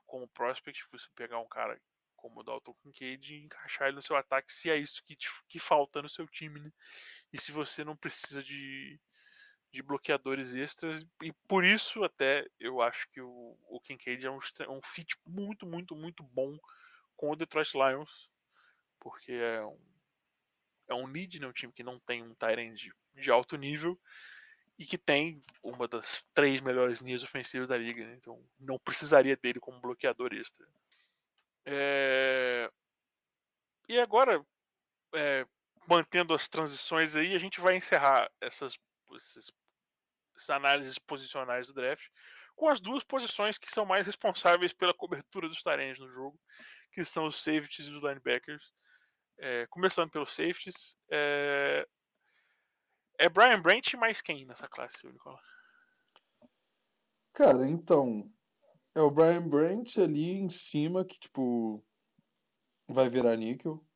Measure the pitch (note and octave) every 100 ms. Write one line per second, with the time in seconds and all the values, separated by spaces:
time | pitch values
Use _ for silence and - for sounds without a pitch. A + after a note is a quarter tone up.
0 | - C3 B2 - A#2+ B2+ D3+ - - B2
1 | - - A#2 A#2 A2+ A#2 A2 A2+ _ _
2 | _ _ A#2 A2+ A#2 A#2+ - - C#3+ -
3 | C3 C3+ C#3+ D3+ D3+ - - - C#3 C#3
4 | - C#3+ - C3+ - - E3 D3+ D3 -
5 | - D3 - - - E3 - G3+ C#3+ D3+
6 | D3 - D#3 - D#3 D3 D3+ - - -
7 | - - _ B2 - D3+ C#3+ - D3+ D#3
8 | D#3+ - - C#3 C3+ C#3+ C3+ C3+ C#3 D3+
9 | _ _ _ - - _ _ C3 C3+ C#3
10 | - C#3 C3+ C3+ B2+ B2+ C#3+ - E3 D#3
11 | D#3+ - D#3+ - - G3 F3+ G#3+ - A3+
12 | F3+ - C3+ C#3+ - - A2+ B2+ A#2 -
13 | - C3 B2 B2 A#2 A2 _ A#2+ - C3
14 | B2+ B2+ C3 C3+ - - - C3+ - -
15 | E3 - - F#3 G3+ G#3 F3+ E3+ F3+ D#3
16 | E3 E3 C3+ B2+ C#3 D3+ - - - -
17 | _ - D3 D#3 D#3+ D#3 D3+ C#3+ C3+ C3+
18 | D3+ - - _ _ _ _ _ _ _
19 | - - - B2 A#2 A2+ G#2+ - _ _
20 | _ _ _ _ _ _ _ _ - B2
21 | C3 D3+ F#3 E3+ C3 - A#2+ - A#2+ B2
22 | - A#2+ A#2 A2 A2+ A#2 A2+ G#2 G#2+ -
23 | _ C3+ C3+ A#2+ B2+ D3 C#3 D3+ E3 F3+
24 | _ - - - - - _ - D3+ F3+
25 | - C#3+ E3 D3 - _ A2+ B2 A#2+ A#2
26 | - - - - C#3+ C3+ C3 B2+ B2 A#2
27 | B2+ B2 C3+ C3+ A#2+ B2+ B2+ B2 A#2 A#2
28 | A2 B2 A#2 A#2+ B2+ _ C3+ C3 - -
29 | D3 D3 C3 C3+ B2 B2 - B2+ B2 A#2+
30 | C3 A#2 B2 G#2+ - - _ _ _ _
31 | _ _ _ _ _ _ C#3+ C#3+ C#3+ C#3
32 | C3+ C3 C3+ C3 B2+ A#2+ A#2 - _ _
33 | _ _ _ _ _ _ _ _ - A#3+
34 | A#3 A3 C4 E3 - _ _ _ _ _
35 | _ D#3 D3 C3+ B2+ _ _ _ E3+ E3+
36 | D#3 F3 E3 D#3+ - D#3+ D3+ C#3 - D#3+
37 | D#3 D3+ F3 F3+ F#3+ - F3+ F#3 - D#3+
38 | C#3 C3 G2+ - A#2+ - C3 - _ _
39 | _ A#2 - - - - _ _ _ _
40 | _ _ _ - - C#3 C#3 C#3+ C3 -
41 | - C#3 C3 C#3 B2+ B2 B2 C3+ B2+ D3+
42 | - _ - - - - D#4 B3 F#3+ C4
43 | - C4 A3+ - G#3 G#3+ - A3+ G3+ F#3+
44 | F#3+ - G#3 - F3+ F3 F3 - F3+ -
45 | F3 D3 - G3 D#3+ D#3+ F3 C#3+ C3+ C3
46 | C3 B2+ C#3 D3+ _ - - - _ -
47 | D#3 E3 D#3 - D#3 D#3 D3 - D3 D3
48 | C#3+ C#3 C3 B2 - D3+ - _ _ _
49 | _ _ _ - C3+ A#2+ A#2 F3 F#3 -
50 | D#3+ D3+ C3+ - E3 F3+ F#3+ - - -
51 | - D3+ D3 C#3+ C#3+ C#3+ C#3 D3 - _
52 | _ _ _ _ _ _ _ _ _ _
53 | _ - E3+ F3 B3 G#3+ E3 A3+ - B3+
54 | A3+ G#3 - C#3+ C3 B2 C#3 C3 B2 -
55 | C3 B2+ D3 - - - _ _ _ _
56 | _ _ _ _ - _ _ _ _ _
57 | _ _ _ - C#4 B2+ C3 E3 - D#3
58 | B2+ G#2 - _ _ _ _ _ _ D#3+
59 | D3 C#3+ D#3+ F3 E3+ C#3+ E3 G#3+ A#3 A3+
60 | E3+ D3 E3+ G3 F#3 - - D3+ D#3 F#3
61 | F#3 - - C#3 B2 A#2+ A2 A2 - _
62 | _ _ _ _ _ _ _ _ - C3
63 | B2+ B2+ A#2+ A2+ A2+ - E3 D#3 -